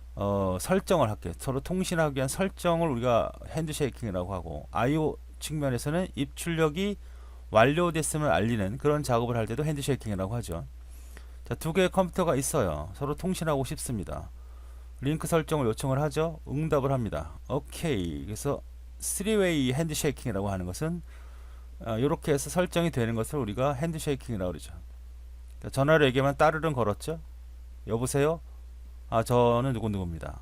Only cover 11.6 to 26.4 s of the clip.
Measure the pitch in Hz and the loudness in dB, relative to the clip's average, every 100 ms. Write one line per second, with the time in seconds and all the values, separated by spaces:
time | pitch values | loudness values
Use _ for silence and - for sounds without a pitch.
11.6 | 156 165 180 185 185 - 170 139 139 160 | 0 4 4 4 2 4 2 4 2 2
12.6 | 98 76 78 98 139 147 180 185 160 143 | 2 0 -4 -4 -4 -2 -2 -2 0 0
13.6 | 131 156 - 117 78 73 85 - - - | 0 -4 -4 -4 -4 -6 -8 -14 -16 -16
14.6 | - - - - 131 151 160 165 151 156 | -16 -16 -16 -6 -2 0 2 2 2 2
15.6 | 123 110 139 131 151 139 160 156 - 131 | 2 2 2 2 2 2 -2 -2 -6 -2
16.6 | 156 147 135 135 110 76 78 - - 135 | 2 2 2 2 0 -2 -6 -10 -4 -4
17.6 | - - 170 117 87 73 73 107 139 139 | -4 -4 -2 0 0 -4 -6 -6 -2 -4
18.6 | - - - - - - 202 214 185 160 | -6 -16 -16 -8 -6 -2 2 4 4 4
19.6 | 127 127 165 147 151 127 135 98 101 95 | 2 2 0 0 0 0 -2 -2 0 -2
20.6 | 90 90 156 175 - - - - - - | -2 -2 -2 -2 -8 -16 -16 -16 -16 -16
21.6 | - - - 110 139 160 - 139 139 170 | -16 -12 -4 2 2 2 2 0 2 0
22.6 | 180 170 170 135 113 113 110 151 110 104 | 2 4 2 2 0 0 0 0 -2 0
23.6 | 135 135 165 156 - 135 - 113 92 76 | 0 2 -2 -2 -2 -2 -2 -2 -2 -4
24.6 | - - - - - - - - - - | -8 -14 -14 -14 -16 -16 -16 -16 -16 -12
25.6 | 120 - 139 160 139 127 135 139 | -6 0 6 6 6 6 2 4